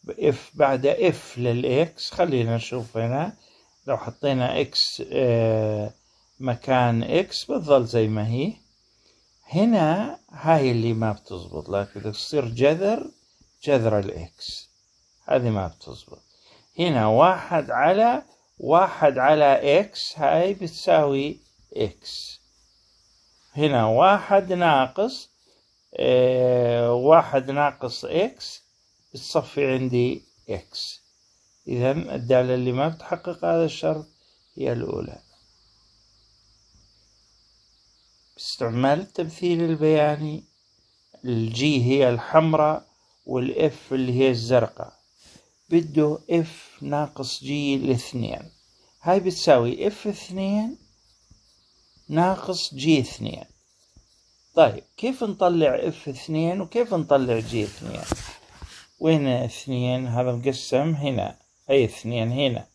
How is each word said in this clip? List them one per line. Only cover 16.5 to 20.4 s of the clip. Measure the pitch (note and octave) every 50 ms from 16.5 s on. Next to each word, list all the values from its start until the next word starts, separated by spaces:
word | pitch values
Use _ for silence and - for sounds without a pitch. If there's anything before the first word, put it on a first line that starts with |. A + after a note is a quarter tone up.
| - _ _ _ _ -
هنا | E3+ F3+ D3 A#2+ G#2+
واحد | A2 A2 A#2+ D#3 F3+ F#3+ E3+ - - F3 D#3+ C#3+ A#2+
على | A#2 A#2+ C#3 D#3+ F#3+ G#3 A3 A#3+ B3+ D4 - _ _ _ _ _ _ _
واحد | - C#3 D#3 E3+ F#3+ F3+ - - E3 D3 C3 B2+
على | B2+ C#3+ D#3 D3+ D3 C#3 C#3 A#2+ A#2 C#3+ C#3+ F3+
إكس، | G3+ G3+ - - - - - D#3
هاي | D3+ C#3 D#3 D#3+